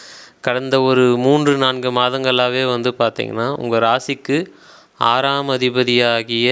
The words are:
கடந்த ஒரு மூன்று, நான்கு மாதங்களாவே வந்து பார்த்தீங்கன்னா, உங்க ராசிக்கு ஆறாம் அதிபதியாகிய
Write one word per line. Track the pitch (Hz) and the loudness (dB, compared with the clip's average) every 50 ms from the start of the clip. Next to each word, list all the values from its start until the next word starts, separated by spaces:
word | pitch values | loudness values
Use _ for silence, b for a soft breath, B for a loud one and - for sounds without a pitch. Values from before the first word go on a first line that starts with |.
| B B B B B B B B | B B B B B B B B
கடந்த | - 127 123 127 131 131 131 135 | -4 -4 -2 -2 -2 0 0 2
ஒரு | 131 131 131 127 127 123 120 120 | 2 4 4 4 4 4 4 2
மூன்று, | 127 131 143 151 151 143 143 139 | 4 2 2 4 4 2 0 2
நான்கு | 135 131 131 131 123 127 | 0 0 -2 -2 -4 -2
மாதங்களாவே | 123 123 123 127 127 135 131 131 127 123 123 123 123 127 131 | 0 0 0 0 -2 -2 -2 0 0 0 0 0 0 -2 -2
வந்து | 127 123 120 117 123 | -2 -2 -2 -2 -2
பார்த்தீங்கன்னா, | 120 - 120 113 - - 113 110 110 110 117 127 143 - | -2 0 -2 -2 -2 -4 -8 -6 -4 -6 -4 -4 -4 -6
உங்க | 123 120 117 113 | -4 -2 0 2
ராசிக்கு | 117 113 117 131 - - 139 139 - - 135 156 185 - B B B B B B B B B - | 2 2 0 0 -2 -6 -10 -8 -4 -4 -2 -2 -2 -6 B B B B B B B B B -2
ஆறாம் | 123 117 120 127 135 139 139 139 139 139 | 0 0 2 2 0 0 -2 -2 -2 -2
அதிபதியாகிய | 135 127 127 127 120 127 127 120 120 120 120 120 117 117 113 117 120 117 117 123 | -2 0 0 0 0 0 0 2 2 2 2 2 0 0 -2 -4 -2 0 0 2